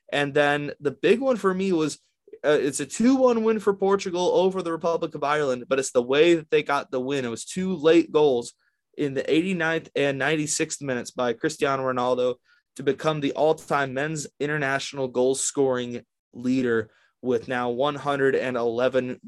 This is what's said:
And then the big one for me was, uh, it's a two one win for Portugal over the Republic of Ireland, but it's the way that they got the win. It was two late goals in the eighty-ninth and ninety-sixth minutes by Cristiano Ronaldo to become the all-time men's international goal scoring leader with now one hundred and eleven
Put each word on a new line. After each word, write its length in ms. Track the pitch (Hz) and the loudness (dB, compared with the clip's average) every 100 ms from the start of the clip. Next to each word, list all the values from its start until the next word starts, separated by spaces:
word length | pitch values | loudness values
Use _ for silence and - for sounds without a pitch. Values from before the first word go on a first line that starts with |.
| - | -6
And 220 | 143 143 | -2 0
then 380 | 147 147 147 147 - | 2 2 2 -4 -4
the 120 | 143 | -6
big 300 | 131 - 226 | 0 2 4
one 160 | 269 226 | 2 0
for 180 | 190 | 0
me 180 | 185 196 | 0 0
was, 260 | 170 151 - _ _ _ - | 0 0 -4 _ _ _ -4
uh, 60 | 135 | 2
it's 300 | 147 131 139 | 2 2 -2
a 60 | 139 | -6
two 300 | - 233 269 | 2 4 6
one 280 | 254 226 | 4 4
win 140 | 220 220 | 2 0
for 140 | 208 | 0
Portugal 580 | 196 196 196 196 175 180 | 0 2 0 0 -2 2
over 260 | 160 185 185 | 2 2 0
the 120 | 170 | -4
Republic 420 | 165 170 165 165 | -4 -2 -2 -4
of 100 | 151 | -4
Ireland, 400 | 143 151 143 123 120 | -2 0 0 -2 -2
but 120 | 135 | -2
it's 140 | 131 | 0
the 100 | 127 | 0
way 320 | 120 143 170 | 2 4 6
that 160 | 170 147 | 4 2
they 120 | 156 | 0
got 280 | 147 143 - | 0 -2 -2
the 100 | 131 | -4
win. 240 | 127 139 | -2 -4
It 40 | 120 | -4
was 180 | 110 - | -8 -10
two 280 | 185 185 | -6 -4
late 380 | 175 156 170 - | 0 4 4 4
goals 400 | 151 151 123 123 - _ _ _ - | 4 4 2 -4 -14 _ _ _ -6
in 160 | 143 | -4
the 140 | 135 - | -4 0
eighty-ninth 560 | 156 185 180 160 165 - - | 0 0 -2 -2 -2 -4 -2
and 220 | 139 139 | -2 0
ninety-sixth 640 | 135 160 147 - 156 - | 0 0 -2 -2 -4 -6
minutes 300 | 143 123 113 | -6 -6 -6
by 200 | - 123 | -4 -2
Cristiano 520 | 117 160 - 143 135 | -2 -4 -2 -2 0
Ronaldo 500 | 131 127 127 123 123 120 _ _ _ - | -2 0 0 0 -2 -4 _ _ _ -6
to 60 | |
become 380 | 139 131 156 156 | -4 -2 -2 -2
the 120 | 139 | -2
all-time 600 | - 151 156 - 147 135 | 0 0 0 -2 -2 -2
men's 320 | 127 151 156 - - | -4 -6 -6 -10 -6
international 680 | 143 151 135 135 - 143 131 | -4 -2 -2 -4 -6 -6 -4
goal 260 | 123 127 | 0 0
scoring 680 | 135 - 143 135 123 123 120 - _ _ | 0 -2 0 0 0 -4 -10 -14 _ _
leader 560 | - 123 131 123 113 110 _ _ _ | -6 -2 0 0 -2 -4 _ _ _
with 260 | 123 117 123 | -2 -2 -2
now 200 | 127 123 | -4 -4
one 280 | 120 143 139 | -2 -2 -2
hundred 380 | 143 139 135 | -2 0 2
and 220 | 131 127 123 | 2 -2 -2
eleven 640 | 120 113 127 127 127 120 | -2 0 0 0 -2 -6